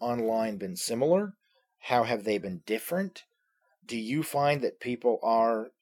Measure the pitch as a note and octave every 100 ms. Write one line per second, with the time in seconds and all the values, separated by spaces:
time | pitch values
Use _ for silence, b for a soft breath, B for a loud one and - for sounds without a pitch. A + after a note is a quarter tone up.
0 | A#2+ A#2+ A2+ A2+ A2+ G#2 F#2+ F2+ - A#2
1 | C#3+ F3+ G#3 - _ _ _ _ - B2
2 | A2+ A#2 G#2 G2+ F#2+ F2+ - A2 - F3
3 | F#3+ - - _ _ _ _ _ - A#2
4 | A2 C#3+ D#3 C#3+ C#3+ D3 A#2+ - B2 B2
5 | B2 A2 A2+ A2+ A2+ A2 A#2 _